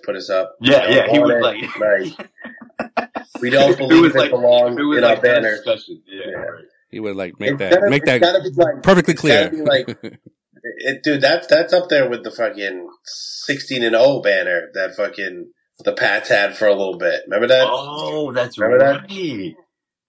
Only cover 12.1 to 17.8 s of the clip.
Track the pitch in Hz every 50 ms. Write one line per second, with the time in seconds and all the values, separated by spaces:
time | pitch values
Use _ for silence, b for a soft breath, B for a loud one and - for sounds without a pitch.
12.1 | 120 113 107 110 - 120 113 104 - 104 101 98 92 90 87 - - _ - -
13.1 | - - - - - - - - 139 139 - - 135 123 117 113 113 113 127 143
14.1 | 139 120 - 101 98 92 90 92 87 85 - - - 95 92 - - - - -
15.1 | - - - 95 180 247 - - _ _ _ _ _ - - - - - - 208
16.1 | 202 208 - - 120 101 101 98 - - 110 104 101 - 98 92 87 87 90 85
17.1 | - - - 95 98 104 120 120 131 131 131 135 127 135